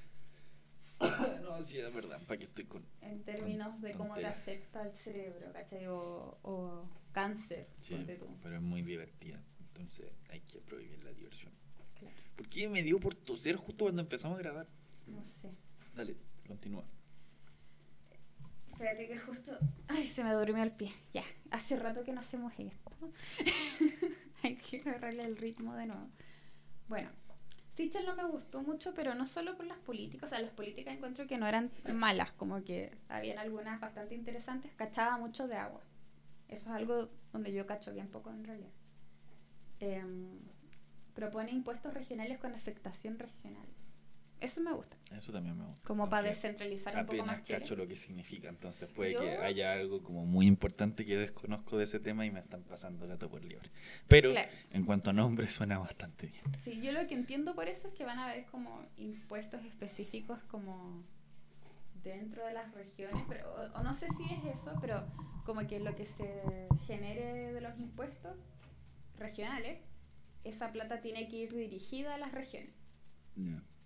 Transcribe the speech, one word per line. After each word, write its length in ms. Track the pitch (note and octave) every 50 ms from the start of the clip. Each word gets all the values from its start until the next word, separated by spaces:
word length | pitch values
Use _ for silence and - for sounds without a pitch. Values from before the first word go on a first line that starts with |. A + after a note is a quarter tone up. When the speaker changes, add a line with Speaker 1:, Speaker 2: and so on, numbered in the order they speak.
| - - - - - - - - - - - - - - - - - - - -
Speaker 1:
<coughs> 420 | D#4+ - - - B3+ - - - F3
No, 200 | - E3 E3 D#3+
sí, 160 | - C#3 C3+
es 160 | A#2+ A#2+ A#2+
verdad. 260 | A#2 G#2 F2 C#2+ - -
¿Para 120 | - A2+ G#2
qué 60 | G#2
estoy 200 | - - G#2+ -
con, 200 | - - - - - - -
Speaker 2:
En 220 | - G#3+ G#3 G3+ G3+
términos 460 | G#3 G#3+ G#3+ G#3+ G#3 G#3+ G#3+ G#3+ G#3+
Speaker 1:
con 100 | A3+ A3 A3
Speaker 2:
de 100 | G#3 -
cómo 220 | F#3+ G#3+ G#3 G#3+
te 80 | G3+ -
Speaker 1:
tonteras? 140 | G#3 G3+
Speaker 2:
afecta 440 | - - - G3+ G3 - - - A3 G#3
al 100 | G3+ G3+
cerebro, 580 | - - A3 G#3 G3+ F#3+ F#3 F3 E3+ E3+ F3 F3+
¿cachai? 340 | - - - G3+ F#3 F#3
O, 520 | F#3 F3+ F3 F3 F3 F3 F3 - - - - -
o 460 | - F#3+ F#3 F3+ F3+ F3 E3+ F3+ F3+ - - - - -
cáncer, 560 | G3 G3 G3+ G#3+ G#3+ G#3+ - E3+ - - - - -
Speaker 1:
Sí, 140 | - - F3
Speaker 2:
ponte 220 | E3+ F3 E3 F3+
tú. 100 | F3+ - - - - -
Speaker 1:
pero 140 | E2+ E2+
es 60 | E2+ E2+
muy 200 | F3 - F2 F2
divertida. 580 | E2+ F2 E2 D#2+ D#2 - - - E2 D2 D2 C#2+ - - -
Entonces 500 | - - - - F2 - - - - - - - - -
hay 120 | - E2
que 200 | - - - -
prohibir 420 | - - - A#1+ A1+ - D2 - C#2+
la 80 | C#2 -
diversión. 400 | - - - - - - - - - - - - - - - -
Speaker 2:
Claro. 200 | - G3+ - - - - - -
Speaker 1:
¿Por 140 | - A2 -
qué 200 | - E3 G#3 G#3+
me 140 | G#3 F#3 E3
dio 160 | D#3 E3+ G3
por 160 | F#3 G3 F#3
toser 400 | - - - B2 - - D3+ F3
justo 280 | F#3+ - - - - G#3+
cuando 180 | G3+ F3+ F3 E3
empezamos 340 | D#3+ - - - D#3+ F3+ F#3
a 40 | F#3
grabar? 240 | D#3+ C#3+ D#3 E3 - - - - - - - -
Speaker 2:
No 160 | - G#3+ G#3 -
sé. 300 | - - - - F#3+ F#3 - - - - - - - -
Speaker 1:
Dale, 220 | - A#2 - - - - - - - - -
continúa. 360 | G#2 G2 - G2+ G2+ G2 - - - - - - - - - - - - - - - - - - - - - - - - - - - - - - - - C#3+ - - - - - -
Speaker 2:
Espérate 360 | - A3+ A3 A3 A3 A3+ A3+
que 100 | A#3+ A#3
justo, 400 | - C4 B3 - - D4 C4 - B3+ A#3+ - - - -
ay, 180 | C#4+ D#4 C#4+
se 160 | - - - A#3+
me 100 | A3 A3
durmió 300 | G#3+ G#3+ G#3 A3 A3 A3+
el 80 | A3 A3
pie. 200 | - G#3 G3 - - - - -
Ya, 120 | F3 - - - - - -
hace 260 | - A3+ - - C#4
rato 280 | A#3 A3+ A3+ A3+ B3 B3
que 80 | B3+ B3+
no 80 | B3+
hacemos 320 | A#3+ - - B3 A#3+ A#3+ - -
esto. 320 | G3+ G3 - - - - - -
<laughs> 1400 | G#3+ - - - - - - - - F4 - - D4+ D4+ - - D#4+ D4+ - - F4+ - - - - - - - -
Hay 100 | B3 B3
que 240 | - - - - C4
agarrarle 440 | - D4 B3 A#3+ B3 A#3 A#3 A#3+ A#3+
el 120 | A#3 A3
ritmo 380 | G#3 A3 A3+ A3+ - A3+ A3+ A#3
de 120 | A#3 A#3
nuevo. 200 | A3+ G#3 F#3+ G3+ - - - - - - - - - - - - - - - -
Bueno, 240 | - A3 G3 - - - - - - - - - - - - - - -
Sichel 320 | - E4 E4 - G4+ F#4
no 80 | - -
me 100 | F4+ F4+
gustó 380 | E4+ D#4 C#4 - - - C4+ C#4
mucho, 320 | D4 D#4 D#4 - F#4 F4+
pero 200 | - D4+ C4 A#3+
no 100 | B3 C4
solo 300 | C4 - E4+ E4+ F4+ F4+
por 100 | F4+ E4+
las 120 | E4+ F4+ F4+
políticas. 500 | - - A#3 G#3 G#3 A3 - - - D4
O 20 |
sea, 80 | C#4 A#3
las 120 | A3+ A3+ -
políticas 420 | - G#3+ G#3 G#3 - B3+ C#4 C4+
encuentro 320 | C4+ C4+ B3+ B3+ C4+ C#4+
que 120 | C4 C4 B3
no 100 | A3 G#3+
eran 240 | G#3+ A3+ A#3 B3 - - - - A3+
malas, 380 | A3+ A3+ G#3+ G3 F#3 F3 - -
como 300 | - G3+ G3 F#3+ G3 F#3+
que 300 | - F3+ F3+ F#3+ G#3 - - - -
habían 300 | - G#3+ G#3+ A3 G#3 G#3
algunas 420 | G#3+ A3+ A3 G#3+ G#3+ A3 A3 A3
bastante 340 | A3 A3 G#3+ G#3+ G#3 G#3+ A#3
interesantes. 580 | A#3 A#3 A#3 A#3 A#3 A#3 - B3+ C4 C4 C#4+ -
Cachaba 420 | - A3+ G#3+ G#3+ A3+ A3+ A#3 B3 A#3+
mucho 300 | A#3 A#3 A3+ - C4+ B3+
de 80 | A3+
agua. 240 | G3 G3+ G#3 - - - - - - - - - - - - - - -
Eso 240 | - - A3 - A3
es 60 | A3+
algo 340 | G#3+ A3 A3+ A#3+ A#3+ A3+ A3+ - - - - -
donde 200 | A3 G#3+ G3+ G3
yo 140 | G3 G3
cacho 260 | G3 G#3 G#3 - G#3 G3+
bien 160 | G3 G3 G3+
poco 220 | G3 A3 A3 A3+
en 140 | A3 G#3+ A3
realidad. 260 | G#3+ A3 G#3 F#3 F3+ - - - - - - - - - - - - - - - - - - - - - -
Em, 580 | G3+ G3+ F#3+ F#3+ F#3 F#3 F#3 F#3 F#3 F#3 F#3 - - - - - - - - - - - - - - - -
propone 360 | - A3 G#3 G#3+ A3 A3 A#3
impuestos 420 | B3 C4 B3+ - A#3+ A#3 - D4+ C4
regionales 440 | C4+ B3+ - B3 A3 A3 A#3 C4 C4
con 160 | - B3 A#3
afectación 640 | A3 - G#3+ G#3+ - - G3 F3+ - - G#3+ A3 A3+
regional. 480 | A#3 A#3 - - - G#3 G3+ G#3 G#3 - - - - - - - - - - - - - - -
Eso 200 | - B3+ - E4
me 120 | E4 E4+ D#4
gusta. 240 | - - - - - - - G3
Speaker 1:
Eso 160 | - - - -
también 260 | - F2 E2+ E2+ F2
me 60 | F2
gusta. 180 | - - - -
Speaker 2:
Como 240 | - G#3 G#3 G#3 G3+
pa 100 | G#3+ G#3
Speaker 1:
Aunque 100 | G#3 G#3
Speaker 2:
descentralizar 640 | G#3 - - G#3+ G#3+ - G#3 G3+ G3 G3 - - G3+
un 60 | - A3
poco 60 | G#3+ A3 G#3+ G#3
Speaker 1:
apenas 40 | G#3+ G#3+ -
Speaker 2:
más 40 | -
Chile. 140 | - A3 F#2
Speaker 1:
cacho 160 | - - A2+
lo 140 | G2 F#2 F2
que 80 | F#2
significa, 520 | - - - F#2+ F2+ F2 - - - - E2
entonces 400 | F2 E2+ - F#2 E2+ - F2 F2
puede 260 | - G#2+ G2 F#2+ F#2
Speaker 2:
Yo 60 | -
Speaker 1:
que 160 | F#2+ F2 - -
haya 340 | F2+ G2 G2+ G2 F#2+ F#2+ F#2+
algo 280 | G2 F#2+ F#2+ G2 F#2+
como 240 | - - F2 F2 E2+
muy 200 | F2 F2+ F#2 F#2+
importante 580 | G2+ G2 F#2 - F#2+ - - G#2 G#2 G#2+ - G#2+
que 100 | G2 G2+
yo 40 | G2+
desconozco 560 | G#2 G2+ - - - - G#2+ G#2 - - A2+
de 60 | G#2+ G#2
ese 140 | G#2 - G#2
tema 260 | G2+ A2 G#2+ A2 A2
y 60 | G#2
me 80 | G2 F#2
están 240 | F2 - F2+ F2+ F2+
pasando 460 | - F2+ F2 - F#2 F2 E2+ F2 F2
gato 200 | F2+ F2 F2 D#2+
por 160 | - - -
liebre. 240 | F2 - - - - - - - - - - -
Pero 240 | - - D3 - C3
Speaker 2:
Claro. 180 | C3 A2 - - - - - -
Speaker 1:
en 140 | - F#2+ F#2
cuanto 260 | G#2 G2+ G2 - G#2
a 20 | G2
nombre 360 | G#2 A2 A#2+ A2+ A2+ A2+ G#2+
suena 300 | - - A2 G2+ G2+ F#2+
bastante 500 | F#2 E2+ - - - E2+ - - - -
bien. 160 | - - - C#3+ C#3 - -
Speaker 2:
Sí, 180 | B3 A3+ A3
yo 120 | A#3+ C4+ C#4
lo 120 | D#4+ E4+ C#4+
que 60 | D4+
entiendo 420 | B3 B3 - C4 C#4+ D4+ E4+ F4+
por 100 | F4 -
eso 220 | F4 F#4+ - - G4
es 60 | G4
que 100 | - D4
van 160 | A#3+ A#3+ B3
a 100 | B3+ B3+
haber 160 | A#3 B3 B3
como 340 | - - B3+ B3 A#3 A3+ - - - -
impuestos 680 | G#3 G#3+ G#3+ G#3+ G#3+ - - G#3 G#3+ G#3+ G#3+ - A#3+ A3+
específicos 720 | A#3 A3 - G#3 G3 - - G#3 - - A3 G#3+ - G3+ G#3+ -
como 580 | - - G#3+ G3 F#3+ F#3 F#3 F3+ F3+ F3 F3 F3 - - - - - - - - - - - - - - - - - - F#3+ -
dentro 420 | F#3+ F#3+ G3+ G#3+ A3 A3 A3+ A3+
de 60 | A3+ A3+
las 200 | A3+ A3+ A3 A3
regiones, 500 | G3+ G3 G3 - - G3 G3 - - - -
pero, 160 | B3+ G#3+ G3+ - -
o, 280 | - G#3+ G#3+ - -
o 20 | B3
no 140 | C4 C#4
sé 100 | C#4 E4+ E4+ E4+
si 60 | - E4+ - C#4
es 240 | C#4 D4+ D4+ C4
eso, 220 | - - C#4+ D#4 -
pero 240 | - A#3 G#3+ G3 E3+ - - - - - - - -
como 220 | - A3 G#3+ G#3+
que 140 | G#3+ G#3 G3+
lo 160 | G#3 G#3 G3+
que 100 | - G#3
se 380 | G#3 - - G3+ G3 G3+ G3+ G3 G3 F#3+ F#3 F#3 F#3 F#3 - -
genere 640 | - A3 G#3 G3+ G3+ G#3+ A3 A#3+ A#3+ A#3+ B3 A#3+ A#3+ A#3+
de 80 | A#3+
los 160 | A#3+ A#3 A#3 A#3
impuestos 560 | A#3+ - - A#3 C4 C#4+ - - - F4 F#4 - - - - - - - - - - - - - - - -
regionales, 640 | - G#3+ G#3+ G#3+ - G#3 A#3 C4+ B3+ A#3+ A#3+ E4 E4 - - - - - - - - - - - - -
esa 260 | A3 G#3+ - A#3+ A3+
plata 300 | A3 A3 A3 A3 A#3 A#3
tiene 260 | A3+ A3+ A3 A3+ A3+ A3+
que 100 | A3+ A3+
ir 140 | A3+ A3+ A#3
dirigida 640 | A#3 A3+ G#3+ G3+ F#3+ - - - C4 C#4 D4 C#4+
a 40 | C#4+
las 120 | D4 C#4
regiones. 420 | C#4 C4+ C4+ - - - - - - - - - - - - - - - - - -
Speaker 1:
Ya. 260 | G2 F#2+ F2 D#2+ D2+ - - - - -